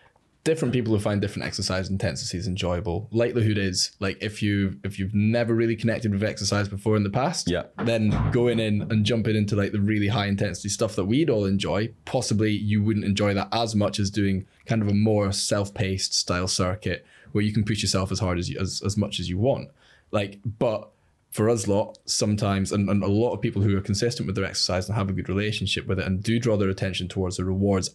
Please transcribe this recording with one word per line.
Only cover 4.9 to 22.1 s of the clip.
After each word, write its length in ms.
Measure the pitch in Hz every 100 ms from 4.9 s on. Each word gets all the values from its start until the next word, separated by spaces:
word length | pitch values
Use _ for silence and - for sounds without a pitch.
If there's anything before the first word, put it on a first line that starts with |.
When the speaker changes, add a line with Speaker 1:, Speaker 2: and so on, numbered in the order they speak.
| 95
Speaker 1:
you've 160 | 95
never 400 | 104 107 117 117
really 220 | 113 113 110
connected 360 | 117 110 107
with 100 | 98
exercise 440 | 104 - 101 101 101
before 280 | 101 113 107
in 60 |
the 80 | 101
past, 380 | 104 139 - -
Speaker 2:
Yeah. 140 | 87 - -
Speaker 1:
then 320 | 117 117 107 104 107
going 280 | 120 120 113
in 240 | 110 104 104
and 140 | 110 104
jumping 300 | 117 107 107
into, 180 | 104 104
like, 160 | 101
the 80 | 104
really 280 | 101 107 101
high 180 | 110 101
intensity 420 | 98 101 85 104
stuff 280 | - 110 104
that 80 | 92
we'd 240 | 127 160
all 140 | 113
enjoy, 480 | 98 98 87 85 110 -
possibly 460 | - 135 117 104 107
you 300 | 104 104 107
wouldn't 220 | 104 104 101
enjoy 260 | 101 104
that 140 | 98 -
as 220 | 110 117
much 240 | 107 101 -
as 120 | 98
doing 360 | 104 101 95 92 _ -
kind 160 | 113
of 60 | 104
a 60 |
more 360 | 101 107 107 98
self-paced 840 | 98 - 104 101 - 98 95 -
style 340 | - - 90 92
circuit 560 | - 92 95 104 87 - - -
where 120 | 107
you 80 | 107
can 120 | 110
push 180 | 104 107
yourself 300 | 95 95 95
as 80 | 92
hard 180 | 92 87
as 100 | 90
you, 100 | -
as, 220 | 95 -
as 120 | 98 104
much 220 | 101 -
as 80 | 87
you 80 | 90
want. 300 | 120 123 - _ _ _ _
Like, 280 | 107 104 101 117 -
but 320 | 127 107 - _ _ _ _
for 200 | - 107
us 160 | 120 104
lot, 320 | 98 92 -
sometimes, 680 | -